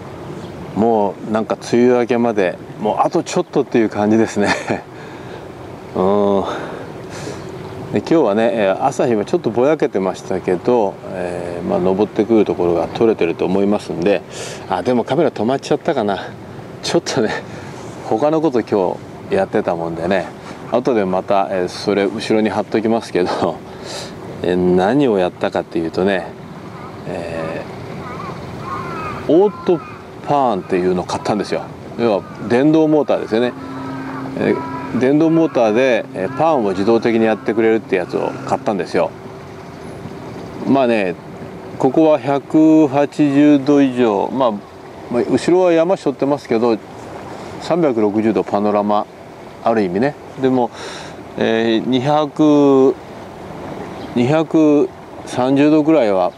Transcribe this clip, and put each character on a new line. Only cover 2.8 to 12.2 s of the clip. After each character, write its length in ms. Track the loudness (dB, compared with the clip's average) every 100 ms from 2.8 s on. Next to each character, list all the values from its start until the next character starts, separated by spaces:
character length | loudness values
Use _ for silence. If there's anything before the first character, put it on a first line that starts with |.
| -2 0
う 20 |
あ 100 | 0
と 120 | 0
ち 160 | -2 -4
ょ 40 |
っ 40 | -2
と 180 | -2
っ 20 | 0
て 120 | 2
い 60 |
う 60 | 2
感 200 | 2 2
じ 80 | 4
で 80 | 2
す 120 | 0
ね。 80 | 0 -2 -4 -6 -8 -16 -16 -14 -14
<laughs> 680 | -14 -14 -16 -16 -16 -8 -2
う 40 |
ん。 440 | 0 2 2 2 0 -6 -10 -12 -14 -14 -14 -12 -12 -12 -12 -12 -12 -12 -4
で、 60 | -4
今 80 | 2
日 80 | 2
は 200 | 4 2
ね、 140 | 2
え 180 | 2 2
ー、 140 | 2 0
朝 200 | 0 2
日 100 | 2
は 100 | 0
ち 100 | -2
ょ 40 |
っ 20 |
と 80 | 0
ぼ 180 | 2 2
や 80 | 2
け 120 | 0
て 100 | 0
ま 160 | -2 -4
し 60 |
た 180 | -4 -4
け 160 | 0 0
ど、 380 | 2 2 2 -4 -10
え 460 | -6 -6 -6 -6 -6
ー、 60 | -2
ま 80 | 0
あ、 40 |
登 280 | 2 2 2
っ 40 |
て 120 | 0